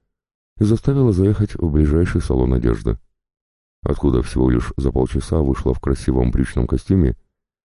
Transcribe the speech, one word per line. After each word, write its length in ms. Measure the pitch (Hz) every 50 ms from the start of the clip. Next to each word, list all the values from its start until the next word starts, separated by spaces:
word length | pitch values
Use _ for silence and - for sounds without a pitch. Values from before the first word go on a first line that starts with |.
| _ _ _ _ _ _ _ _ _ _ _ -
и 60 | 107
заставила 480 | 104 113 110 - 139 139 139 131 117 98
заехать 420 | 87 95 101 107 98 104 - -
в 160 | - - 82
ближайший 500 | 73 76 76 73 73 82 90 - - 87
салон 320 | - - 69 65 62 60 65
одежды, 440 | 62 58 58 57 50 - 58 57 - - _ _ _ _ _ _ _ _ _ _ _ _ _ _ _ -
откуда 400 | - 69 - 73 71 62 62 -
всего 280 | - - 64 64 64
лишь 220 | 62 60 - - -
за 160 | - 67 67 62
полчаса 460 | 64 64 65 - 69 - - 78 82
вышла 340 | 73 67 65 - - 65 65
в 80 | -
красивом 520 | - 69 67 - - - 64 64 60 60 57
брючном 340 | 65 64 - - - 60
костюме, 500 | - 65 64 - - 95 95 80 64 57 - _ _ _ _ _ _ _ _ _